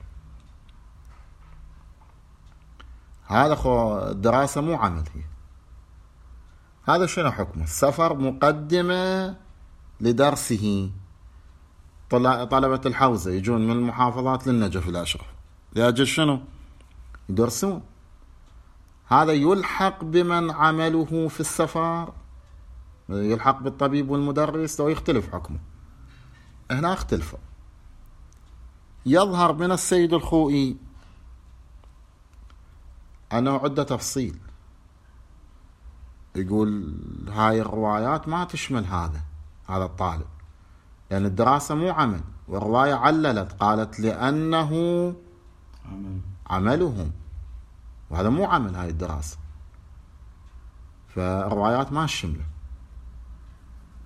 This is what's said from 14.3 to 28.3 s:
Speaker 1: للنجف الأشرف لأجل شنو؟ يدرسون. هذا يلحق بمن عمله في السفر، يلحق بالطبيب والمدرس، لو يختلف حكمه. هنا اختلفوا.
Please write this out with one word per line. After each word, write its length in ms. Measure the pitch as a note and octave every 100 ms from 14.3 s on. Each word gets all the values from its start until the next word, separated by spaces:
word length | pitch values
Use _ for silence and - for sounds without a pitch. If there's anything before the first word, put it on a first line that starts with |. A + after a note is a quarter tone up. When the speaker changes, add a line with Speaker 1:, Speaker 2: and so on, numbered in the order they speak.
| B2+ C3
Speaker 1:
للنجف 420 | A#2+ G2+ F2+ E2+
الأشرف 360 | F2 E2+ - - - - - -
لأجل 340 | G#2+ A#2+ A#2 C3
شنو؟ 320 | - D3+ C3+ - - - - - - - - -
يدرسون. 520 | F#2+ A#2 - G3 F3 - - - - - - - - - - - - -
هذا 240 | C3 D#3+
يلحق 720 | D3+ D3+ G3 F3+ - F#3+ F#3+
بمن 480 | D#3+ E3+ F3 E3+ E3
عمله 760 | D#3 D#3 D#3 D#3+ E3 D3+ E3 D#3+
في 120 | -
السفر، 720 | D3+ - D#3 E3 E3 E3 E3+ - - - - - - - - - -
يلحق 500 | G2 G#2 A2+ C3+ C3
بالطبيب 500 | C3 C3+ C#3 C#3+ C3+
والمدرس، 720 | C#3+ C#3+ C#3+ D3+ D#3+ D#3 -
لو 100 | D3
يختلف 440 | D3+ - B2+ F2+
حكمه. 260 | F2+ - D2+ - - - - - - - - - - -
هنا 220 | B2+ E3+
اختلفوا. 460 | F#3 - F#2+ D#2+ - - - - - - - - - -